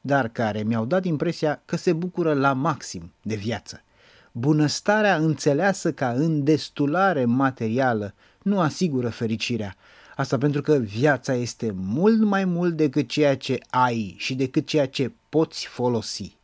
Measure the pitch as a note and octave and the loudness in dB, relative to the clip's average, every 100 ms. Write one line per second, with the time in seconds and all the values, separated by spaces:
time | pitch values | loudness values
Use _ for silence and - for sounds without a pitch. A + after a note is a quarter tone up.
0 | C3+ C#3 A#2 - A2+ G#2 G#2+ A#2 A2+ F3+ | 0 0 0 -2 -2 -2 -2 -2 0 -2
1 | F#3+ D3+ E3+ E3 D#3 C#3+ - E3+ - E3 | 0 -2 -2 -2 -2 -4 -6 -4 0 0
2 | F3+ - D#3+ D3 C#3 C3 D3+ C#3 - F#2+ | -2 -2 0 2 2 2 -2 -2 -8 -12
3 | E2+ _ - G#2+ G#2 G#2+ - - _ _ | -14 _ -8 -6 -4 -6 -8 -20 _ _
4 | _ - _ A#2 B2+ D3+ D3 - - G#3 | _ -20 _ -4 0 2 2 0 0 2
5 | G#3 E3+ D#3+ D3+ - C#3 G3 F#3+ E3+ D3 | 4 4 2 2 0 2 2 0 -2 -2
6 | C3 A#2+ E3 D3+ C#3 D#3 - - C#3+ E3 | -2 0 0 0 2 2 0 -2 0 2
7 | G3 D#3+ B2 B2 C3+ B2+ A2+ A#2 C3 A2+ | 2 2 2 4 2 0 -2 0 2 0
8 | G2+ - _ _ - G3+ D#3+ - F#3 C3+ | -4 -10 _ _ -2 2 0 0 -2 0
9 | A#2+ A2 A2+ A2 - A#2 G2+ - - - | -2 -4 -4 -2 -2 -4 -4 -10 -20 -20
10 | - - C3+ C3 C#3+ C#3+ C#3+ D3+ A2 G#2+ | -20 -6 -2 0 0 0 2 2 2 0
11 | D3 C3+ - B2+ A#2+ - A#2 F#2+ F#2 A#2+ | 2 0 0 -4 -4 -4 -6 -4 -4 2
12 | G3 A3+ G#3+ G3 F#3+ E3+ F3 E3 D#3 C#3 | 4 4 2 2 0 0 -2 2 0 0
13 | C3 - D3 C3+ - C3 - B2+ B2+ A#2 | -2 2 2 2 -2 -6 -2 2 2 2
14 | G2+ F2+ - C3 C3 D#3 C#3+ D#3 C3+ - | -4 -6 -8 -2 -2 -2 0 0 0 0
15 | B2 - _ D3+ D#3+ - - - B2 A#2 | -4 -4 _ 0 0 -4 -12 -4 0 0
16 | G#2 - F#2+ _ | -2 -8 -10 _